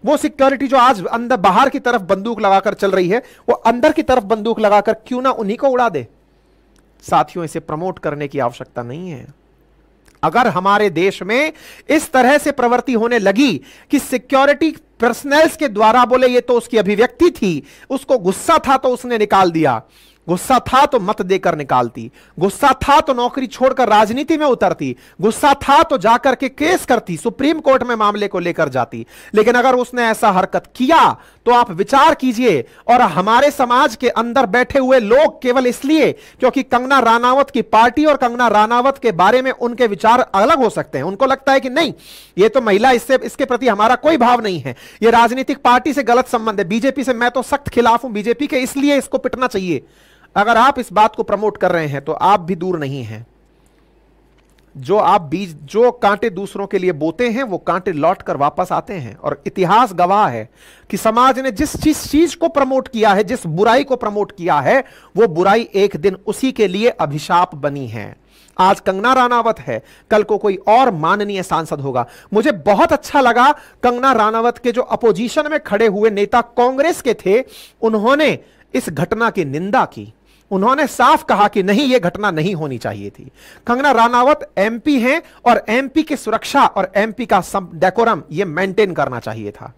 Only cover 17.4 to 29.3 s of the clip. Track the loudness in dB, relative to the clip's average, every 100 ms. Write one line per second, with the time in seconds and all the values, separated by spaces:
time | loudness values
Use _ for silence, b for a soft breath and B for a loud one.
17.4 | -4 -4 B B B -8 -2 -2 0 -4
18.4 | 0 0 2 0 0 -4 -4 -2 0 2
19.4 | 2 2 0 -2 -8 b b b -6 -6
20.4 | 0 -2 2 2 2 2 0 -2 -2 -2
21.4 | 0 -4 0 0 0 -6 -16 b b b
22.4 | -4 0 0 0 4 2 2 -2 -2 -4
23.4 | -10 0 0 2 2 4 2 -2 -2 0
24.4 | 0 0 0 -2 -6 -8 b b -2 2
25.4 | 2 2 4 2 4 0 2 2 2 -2
26.4 | -4 -4 -2 -2 0 -2 -2 -6 -6 -2
27.4 | -2 0 2 0 0 -2 -2 -2 -4 -4
28.4 | -4 -2 -2 -2 -4 -8 -16 B B